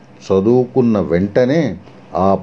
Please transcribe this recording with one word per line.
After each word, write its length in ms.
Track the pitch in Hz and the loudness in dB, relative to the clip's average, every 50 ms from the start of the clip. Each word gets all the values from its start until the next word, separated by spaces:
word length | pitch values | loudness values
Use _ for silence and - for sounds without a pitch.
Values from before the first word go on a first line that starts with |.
| - - - - - | -20 -20 -20 -18 -6
చదువుకున్న 720 | - 98 95 95 113 123 127 123 123 - 135 123 117 107 101 | -2 0 0 2 2 2 2 0 0 0 0 0 0 0 0
వెంటనే 600 | 85 71 82 87 95 101 98 127 127 123 143 170 151 113 87 87 - - - - - - - | -2 0 0 -2 -2 0 0 0 0 2 2 0 -2 -2 -6 -10 -14 -20 -20 -20 -18 -10 -4
ఆ 120 | 82 92 98 98 92 | -2 0 0 0 0